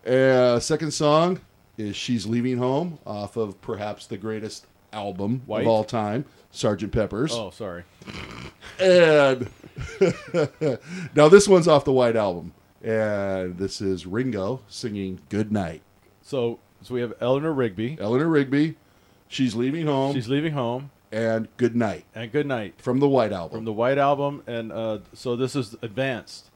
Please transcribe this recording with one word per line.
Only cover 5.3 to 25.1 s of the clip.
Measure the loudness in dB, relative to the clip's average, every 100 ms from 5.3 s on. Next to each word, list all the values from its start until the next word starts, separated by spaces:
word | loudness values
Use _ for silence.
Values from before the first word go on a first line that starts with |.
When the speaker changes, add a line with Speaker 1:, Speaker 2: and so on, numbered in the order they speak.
| -4 -4
Speaker 2:
White? | -2
Speaker 1:
of | 2
all | 2 0
time, | -4 -4 -4 -8 _ _
Sergeant | -4 -2 -2 -2
Pepper's. | -2 -2 -2 -4
Speaker 2:
Oh, | -4 -8
sorry. | -10 -10 -10 -16 _ -16 -14 -14 -16 -18 -18 -20 0
Speaker 1:
And | 6 8 8 8 6 2 -4 -10 -20 -14 -12 2
<laughs> | 2 2 -4 -2 -2 -2 -4 -4 -8 -12 -4 6
now | 10
this | 10 10
one's | 6 6
off | 4 4
the |
White | 2 4 2
Album, | 0 -2 -10 -18 _ _
and | -4 -2 0 -2 -2 -4 -4 -4
this | -6 -4
is | -4 -4 -4
Ringo | -4 -2 -2 -4 -6 -10
singing | -12 -8 -6 -8 -10 _
Good | -4 -2
Night. | -2 -4 -10 _ _ _ _
Speaker 2:
So, | -8 -4 -4 -4 _ _
so | -8
we | -6
have | -6 -4
Eleanor | 0 0 0
Rigby. | 0 -2 -2 -6 -4
Speaker 1:
Eleanor | -2 0 2
Rigby, | 2 2 2 0 -2 _ _ _ _ _
She's | -2 -2 0
Leaving | -2 -2 -2
Home, | 0 0
Speaker 2:
She's | -2 -2
Leaving | -2 -2
Home. | -2 -4 -4 -10 _ _
Speaker 1:
and | -4 0 -2 -4 0
Good | 0 2
Night. | -2 -4 -12 -14
Speaker 2:
And | -6
Good | -4 -2
Night. | -4 -6 -10
Speaker 1:
From | -4 2
the | 4
White | 4 2
Album. | -2 -8 -8
Speaker 2:
From | -8
the |
White | -2 0 2
Album, | 2 2 -2 -6 -8
and, | -8 -8
uh, | -6 -6 -6 -10